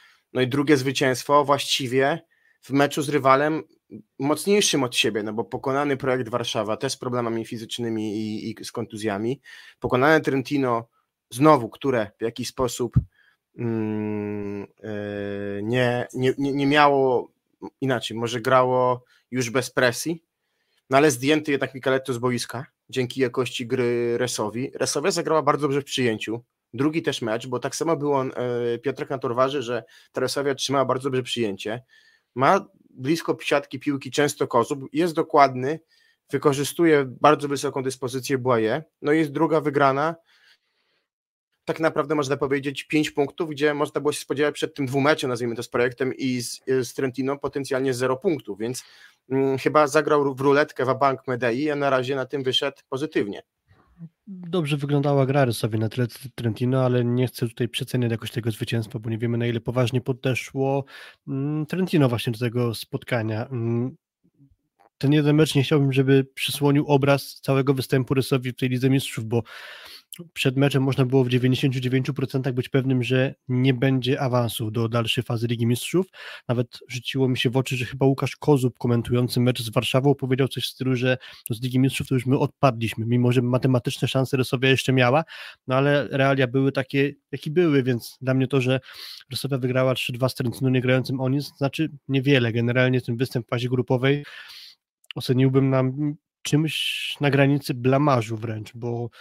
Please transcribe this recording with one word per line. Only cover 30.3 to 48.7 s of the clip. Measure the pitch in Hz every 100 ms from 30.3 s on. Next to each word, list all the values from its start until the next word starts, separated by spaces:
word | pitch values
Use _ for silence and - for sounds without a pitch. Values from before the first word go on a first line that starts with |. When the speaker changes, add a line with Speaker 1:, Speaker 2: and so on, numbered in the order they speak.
| 143 143 135
Speaker 1:
trzymała | - 139 127
bardzo | 131 135
dobrze | 127
przyjęcie. | 123 123 110 98 104 117 - _ _ _ _ 123
Ma | 139 190 - _ _
blisko | - 131 165 - 160
siatki | - 147 - 131
piłki | - 139 135
często | 151 147 - 139
Kozub, | 123 113 143 -
jest | 147 175
dokładny, | 160 - 156 139 127 131 160 _ _ _ _ _
wykorzystuje | 139 151 139 139 - 165 147 131 120
bardzo | 147 151 143
wysoką | 139 139 135
dyspozycję | 131 - 123 127 123 135
Błaje. | 127 117 110 139 160 _
No | 147
i | 156
jest | 151
druga | 135 160 156
wygrana. | 143 139 139 135 156 - _ _ _ _ _ _ _ _ _ _ _ _ _ _ -
Tak | 165
naprawdę | 160 156 143 151
można | 135 139
powiedzieć | 139 143 139 135
pięć | - 151 151
punktów, | - 139 - 165
gdzie | 139 151
można | 143 147 156
było | 143
się | 143
spodziewać | - 139 147 143
przed | 151 -
tym | 131
dwumeczem, | 139 139 160 139
nazwijmy | 120 120 113
to, |
z | 120
Projektem | 123 123 123 131
i | - 131 123
z, | 120 - -
z | 131 120
Trentino | - 135 123 135 139
potencjalnie | 139 147 135 131 135
zero | 123 127 127
punktów, | 202 143 - 98
więc, | 113